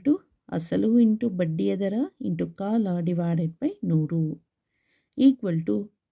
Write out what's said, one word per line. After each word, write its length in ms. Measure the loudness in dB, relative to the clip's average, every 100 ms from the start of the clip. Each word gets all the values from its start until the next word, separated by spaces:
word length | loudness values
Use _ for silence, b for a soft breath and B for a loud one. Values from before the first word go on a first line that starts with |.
| 0
to 80 | -2 -4 _ _
ಅಸಲು 400 | -6 -2 0 2 4
into 280 | 4 2 -2
ಬಡ್ಡಿಯ 440 | -2 -2 0 -2 0
ದರ 220 | -2 -2 -4 -6 -6
into 200 | -4 -6
ಕಾಲ 340 | -6 -2 0 0 -2 -2
divided 440 | -2 0 0 -2 -4
by 120 | -6 -4
ನೂರು 400 | 0 0 0 -2 -2 -4 _ _ _ _ _ _ _ 2
equal 420 | 4 4 0 -2 -2
to 100 | -4 -4 _ _